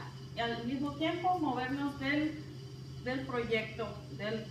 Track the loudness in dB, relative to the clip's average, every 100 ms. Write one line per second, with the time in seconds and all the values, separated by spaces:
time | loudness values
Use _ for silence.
0 | -6 -10 -8 -2 0 0 0 0 0 2
1 | 2 4 4 4 4 2 2 2 0 0
2 | 2 4 4 0 -8 -10 -10 -10 -10 -6
3 | -2 -2 0 0 2 2 0 -4 -4 -4
4 | -8 -4 -2 -2 -4